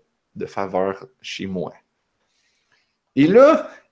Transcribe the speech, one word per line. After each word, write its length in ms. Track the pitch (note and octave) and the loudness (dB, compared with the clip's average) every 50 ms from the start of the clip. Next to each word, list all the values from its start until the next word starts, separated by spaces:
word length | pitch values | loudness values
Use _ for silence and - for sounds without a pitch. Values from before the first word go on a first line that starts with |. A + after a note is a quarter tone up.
| _ _ _ _ _ _ _ | _ _ _ _ _ _ _
de 120 | - F#2+ | -14 -14
faveur 600 | F#2 - - G2 F#2+ F#2 F#2+ F#2 G2 F#2+ - - - _ _ | -12 -10 -10 -10 -6 -4 -4 -4 -4 -6 -8 -14 -20 _ _
chez 260 | _ - - - F#2 | _ -16 -14 -12 -12
moi. » 260 | F#2+ F#2+ F#2 D#2+ - - _ _ _ _ _ _ _ _ _ _ _ _ _ _ _ _ _ _ _ _ _ _ _ _ _ _ _ _ | -10 -8 -8 -10 -10 -14 _ _ _ _ _ _ _ _ _ _ _ _ _ _ _ _ _ _ _ _ _ _ _ _ _ _ _ _
Et 100 | - C#3 | 0 0
là, 440 | D#3+ F#3+ A#3 C4+ D4 D#4+ - - - - - _ _ | 4 6 6 6 6 4 2 -2 -10 -18 -20 _ _